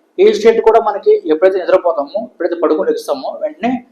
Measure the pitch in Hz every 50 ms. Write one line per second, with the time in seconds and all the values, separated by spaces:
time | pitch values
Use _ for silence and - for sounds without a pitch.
0 | _ _ _ - 190 220 214 208 208 226 226 226 - 226 214 226 - 220 403 190
1 | - 415 440 427 381 330 311 - 185 190 190 180 170 165 180 180 175 170 160 147
2 | 139 147 170 208 240 - _ - 165 180 175 165 156 156 156 156 180 160 151 -
3 | - 175 147 131 143 - - - 156 151 151 - 196 247 262 233 - _